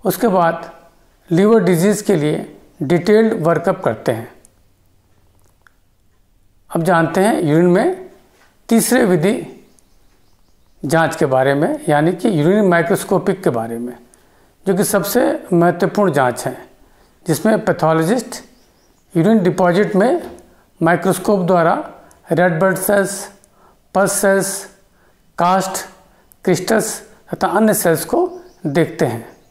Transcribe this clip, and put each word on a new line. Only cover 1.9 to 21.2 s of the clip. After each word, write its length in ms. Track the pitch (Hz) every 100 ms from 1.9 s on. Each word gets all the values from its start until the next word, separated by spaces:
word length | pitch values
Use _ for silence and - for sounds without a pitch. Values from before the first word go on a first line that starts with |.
| 208
के 140 | - 185
लिए 300 | 147 156 - - _ _
detailed 580 | 139 170 175 214 226 214
workup 400 | 160 165 - 180
करते 280 | 139 110 -
हैं। 160 | 113 113 - _ _ _ _ _ _ _ _ _ _ _ _ _ _ _ _ _ _ _ _ _ _ _
अब 120 | 170
जानते 380 | 165 170 165 -
हैं 200 | 202 -
urine 240 | 147 156 180
में 440 | 175 285 370 - - _ _ _ _ _
तीसरे 360 | 226 214 247
विधि 300 | 226 180 175 269 339 - _ _ _ _ _ _ _ _ _ _ _ _
जांच 340 | 143 160 160 -
के 100 | 151
बारे 280 | 131 131
में, 240 | 139 180 302 -
यानी 240 | 147 156
कि 160 | 180 247
urine 380 | 170 147 202 202
microscopic 760 | 170 170 190 - 190 - 190
के 60 | 185
बारे 280 | 117 113 117
में, 180 | 120 123 - _ _ _ _ _ -
जो 80 | 185
कि 80 |
सबसे 640 | 202 202 - - 320 - -
महत्वपूर्ण 600 | 175 170 175 190 - 202
जांच 320 | 143 127 117 139
है, 100 | - - _ _ _ _ _ -
जिसमें 380 | 151 220 220
pathologist 800 | - 170 156 160 160 247 220 - - _ _ _ _ _ _
urine 280 | 175 170 226
deposit 520 | 180 180 180 175 196 -
में 260 | 220 339 - - - _ _ _
microscope 600 | 165 175 - 170